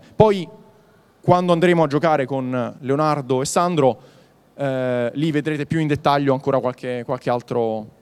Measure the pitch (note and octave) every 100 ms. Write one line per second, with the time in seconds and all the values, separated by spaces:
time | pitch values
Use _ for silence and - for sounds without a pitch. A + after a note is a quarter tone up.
0 | - - G#3+ G3+ D#3 - - _ _ _
1 | _ _ - F3+ F3+ E3+ F3+ E3+ D#3 C#3+
2 | D#3+ D3+ B2 C3+ B2+ B2+ A2+ - B2+ C#3
3 | D#3 D3 B2+ B2+ C3+ F#3 F3 E3 C3+ A2
4 | - - _ _ _ - C#3 C3 B2+ B2
5 | A#2+ - D#3+ D3 C#3+ D3+ C#3 D#3+ D#3 D3
6 | D3+ C#3+ C#3 C3 C#3 C3 A#2+ B2 B2+ B2
7 | A#2 B2+ - B2 - A#2+ A2+ A2 G#2+ -